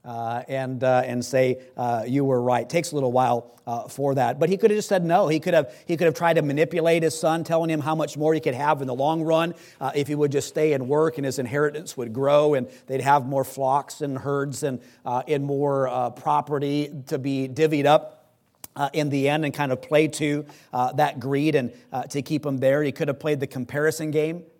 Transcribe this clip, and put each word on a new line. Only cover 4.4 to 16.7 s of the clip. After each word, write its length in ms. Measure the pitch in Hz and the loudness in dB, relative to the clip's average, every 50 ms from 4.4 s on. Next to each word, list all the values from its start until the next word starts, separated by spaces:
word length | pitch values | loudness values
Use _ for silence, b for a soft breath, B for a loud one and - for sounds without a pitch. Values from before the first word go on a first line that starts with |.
| 165 170 | 0 0
he 80 | 196 | 2
could 140 | 190 214 214 | 4 4 4
have 80 | 208 214 | 4 2
just 100 | - - | 0 0
said 160 | 202 185 175 | 0 0 2
no. 220 | 165 170 190 202 | 4 4 4 4
He 120 | 151 160 156 | 4 2 0
could 140 | 151 185 170 | 0 4 4
have, 180 | 160 143 B B B B | 4 2 B B B B
he 100 | - 170 | -6 -2
could 100 | 156 180 | 2 2
have 100 | 165 151 | 2 2
tried 220 | - 170 170 165 | 2 2 4 4
to 40 | 160 | 4
manipulate 640 | 151 147 139 147 165 165 175 170 160 165 170 170 160 | 2 2 2 0 0 0 0 0 2 2 2 2 2
his 120 | 160 151 | 0 -2
son, 280 | - - 160 160 170 160 | 0 0 0 0 0 -2
telling 260 | - 165 165 165 165 | 0 0 0 0 0
him 120 | 160 151 | -2 -2
how 120 | 135 156 160 | -2 -2 -2
much 240 | 160 151 143 - | -2 -2 -4 -4
more 160 | 143 151 156 160 | 0 2 2 2
he 60 | 156 | 2
could 160 | - 151 123 | 0 -2 -2
have 260 | 123 143 147 156 139 | 0 0 0 0 0
in 60 | 139 | -2
the 80 | 131 120 | -6 -2
long 260 | 127 135 151 160 165 | -2 0 0 0 0
run, 320 | 156 160 160 160 165 175 165 B B B B B | 0 2 2 2 2 0 -4 B B B B B
uh, 120 | 143 131 - | -8 -4 -2
if 140 | 147 143 | -2 -2
he 80 | 139 147 | -2 0
would 160 | 147 147 143 | 0 0 0
just 160 | 135 143 - | 0 -2 -4
stay 260 | - - 160 156 156 143 | -2 -2 0 2 2 2
and 160 | 135 127 123 | 0 0 0
work, 300 | 147 151 160 160 160 143 | 2 2 2 0 0 -2
and 60 | 139 | -4
his 120 | 135 127 | -4 -4
inheritance 580 | 143 127 113 131 147 151 151 147 147 - - - | -4 -6 -4 0 0 0 0 -2 -6 -12 -12 -8
would 160 | 131 120 117 113 | -8 -8 -6 -4
grow, 420 | 131 135 139 143 147 151 151 147 | -2 2 4 4 6 6 4 2
and 120 | 131 120 120 B B B | 0 -2 -4 B B B
they'd 140 | - 131 131 | -6 -6 -2
have 260 | 127 139 143 143 127 | 2 4 4 4 2
more 160 | 131 143 139 131 | 0 -2 -2 -2
flocks 580 | - - 139 135 131 135 143 135 - - - | -2 -4 -4 0 0 0 0 0 -4 -10 -8
and 160 | 151 143 135 | -6 -6 -6
herds 460 | 120 110 139 143 143 139 143 131 - 151 | -6 -4 -4 -2 -2 -2 -4 -6 -4 -4
and, 180 | 143 127 120 B B B B B | -4 -4 -6 B B B B B
uh, 160 | 127 123 127 135 | -4 -4 -4 0
and 160 | - 151 139 139 | 0 -2 -2 0
more, 440 | 143 143 139 143 143 139 139 131 | -2 -2 0 0 0 2 2 0
uh, 220 | 127 120 127 123 120 | 0 0 -2 -2 -2
property 800 | 123 - - 156 147 147 147 143 151 139 143 143 | -4 -4 0 2 2 2 0 0 -2 -2 -2 0